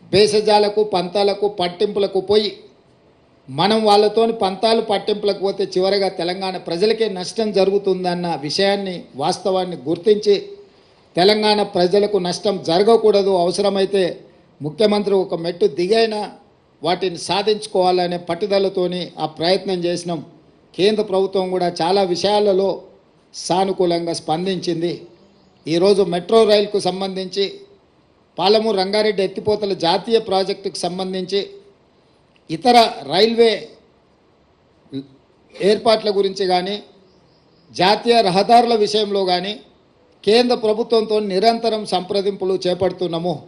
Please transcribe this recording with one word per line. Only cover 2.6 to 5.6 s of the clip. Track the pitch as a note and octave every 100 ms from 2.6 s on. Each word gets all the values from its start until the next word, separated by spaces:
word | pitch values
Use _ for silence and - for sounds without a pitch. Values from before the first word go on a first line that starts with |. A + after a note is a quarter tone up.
| - _ _ _ _ _ _ _ - C3+
మనం | F#3+ A3 A3
వాళ్ళతోని | G3+ G#3+ G#3+ A3+ A3+
పంతాలు | F#3+ F#3+ A3 A3+ A3
పట్టింపులకు | G3 - G#3 G#3 F#3+
పోతే | F#3+ F#3+